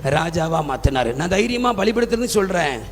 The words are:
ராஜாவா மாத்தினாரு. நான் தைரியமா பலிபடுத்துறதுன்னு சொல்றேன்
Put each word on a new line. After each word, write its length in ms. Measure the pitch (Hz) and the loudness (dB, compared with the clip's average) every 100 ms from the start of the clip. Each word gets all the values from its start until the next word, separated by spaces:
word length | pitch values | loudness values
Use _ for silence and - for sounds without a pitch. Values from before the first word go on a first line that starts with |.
ராஜாவா 600 | 143 147 170 170 160 160 151 | 0 0 0 -2 0 -2 -2
மாத்தினாரு. 440 | 147 - 135 117 | 0 0 2 0
நான் 160 | 127 170 | 0 0
தைரியமா 440 | 190 226 240 247 | 0 0 2 0
பலிபடுத்துறதுன்னு 520 | 208 202 226 233 233 240 | 2 0 2 0 0 0
சொல்றேன் 560 | 214 190 180 151 120 110 | 0 2 0 0 -2 -8